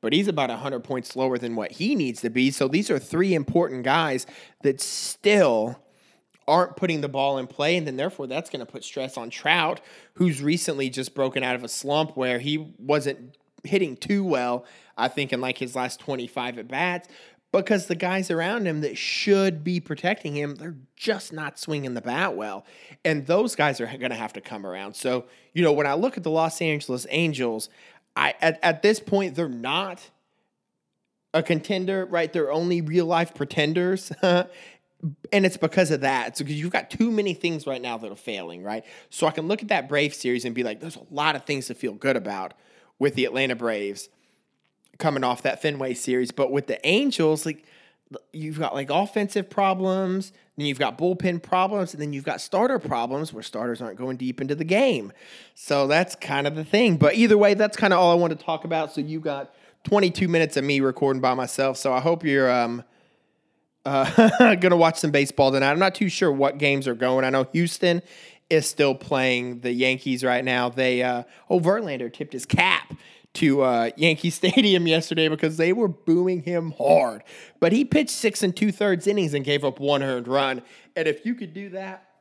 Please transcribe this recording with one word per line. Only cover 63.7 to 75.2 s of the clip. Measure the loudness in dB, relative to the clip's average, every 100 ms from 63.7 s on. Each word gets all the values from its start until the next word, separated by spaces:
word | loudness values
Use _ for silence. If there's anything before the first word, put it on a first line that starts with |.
| _ -2
uh, | 0 2 6 6 8 6
<laughs> | 6
gonna | 4 6
watch | 4 4
some | 0
baseball | 2 2 4 4
tonight. | 4 2
I'm | 4
not | 2
too | 2 -2
sure | 2 2
what | 4 0 2
games | 2 2 0
are |
going. | 0 2 2
I | 2
know | 2 0
Houston | 0 -2 2 2 0 -4 -20 -20 -20 _
is | 2 2
still | 2 2
playing | 2 -2 0 2 0 -2 -6
the | -4
Yankees | 2 2 2 -2 -2
right | 0 0
now. | 2 0 0
They, | 0 0 2
uh, | 0 -2 -8 -20 _
oh, | 2
Verlander | 2 0 -2 -6 -8
tipped | -8 -10
his | -10 -4
cap | 2 4 2 -2 -18 -18 -20 _
to, | 2 4 6
uh, | 4 4 0 2
Yankee | 2 2 -2
<laughs> |
Stadium | 0 2 4 4 4 4
yesterday | 2 0 0